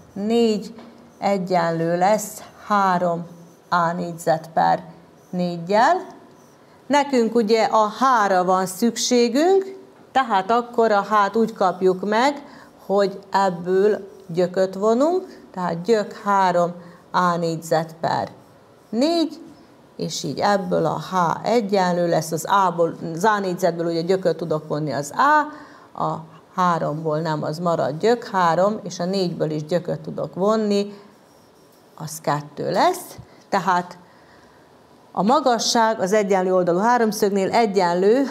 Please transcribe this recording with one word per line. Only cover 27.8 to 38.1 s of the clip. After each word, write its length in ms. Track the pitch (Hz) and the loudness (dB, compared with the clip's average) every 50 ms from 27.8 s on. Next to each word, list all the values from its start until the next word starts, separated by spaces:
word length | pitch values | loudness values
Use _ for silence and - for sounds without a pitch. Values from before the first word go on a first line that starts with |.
| 139 127 147 160 | 0 -2 -2 0
gyök 240 | 196 220 240 240 - | 2 2 2 0 -2
három, 560 | - 202 190 180 170 160 175 190 208 220 - - | -4 0 2 2 2 4 4 2 2 0 -4 -8
és 160 | 180 - - | -10 -8 -6
a 60 | 175 | -6
négyből 440 | 180 190 196 180 175 - - 151 156 | -4 -2 -2 -2 -2 -2 -2 -4 -2
is 160 | 156 156 151 | -4 -4 -4
gyököt 340 | 156 180 165 170 160 156 151 | -2 -2 -2 -2 -4 -8 -8
tudok 360 | - 165 156 - 147 147 - | -8 -10 -10 -8 -8 -8 -4
vonni, 580 | 170 190 208 220 220 214 208 202 202 202 202 - - - - - _ _ _ _ - - _ _ _ _ _ _ _ _ _ - | -2 0 0 2 0 0 0 0 -2 -2 -4 -8 -16 -20 -20 -20 _ _ _ _ -20 -20 _ _ _ _ _ _ _ _ _ -16
az 240 | - 160 151 - - | -14 -14 -12 -12 -8
kettő 500 | - 160 143 147 151 147 - - 147 135 | -4 -4 -4 -4 -4 -10 -10 -8 -6 -4
lesz. 460 | 170 208 285 349 359 359 - - - - - - - - - - | 0 0 2 0 0 -2 -8 -16 -18 -20 -20 -20 -20 -20 -10 -4
Tehát 480 | - 196 170 190 180 180 180 - - - - - - - - - - - - - - - - - - - _ _ - - - - | -4 -2 0 2 0 0 0 -4 -10 -20 -20 -20 -20 -20 -20 -20 -20 -20 -20 -20 -20 -20 -20 -20 -20 -20 _ _ -20 -20 -20 -10
a 120 | - - 175 | -4 -2 2
magasság 760 | 214 269 320 269 269 240 214 220 - - 233 220 220 220 226 | 2 2 4 4 2 0 0 0 0 2 2 2 2 0 0
az 140 | 185 180 208 | 0 0 2
egyenlő 400 | 214 202 190 196 185 185 185 185 | 2 2 2 2 2 2 2 2
oldalú 240 | 185 180 170 170 | 2 2 2 2
háromszögnél 720 | 180 208 240 247 240 226 214 190 - 208 196 202 196 190 196 | 2 4 4 4 4 2 0 0 0 0 0 2 2 0 2
egyenlő 720 | 196 233 233 208 185 196 180 170 175 180 185 202 | 2 2 2 2 2 2 2 2 2 2 4 4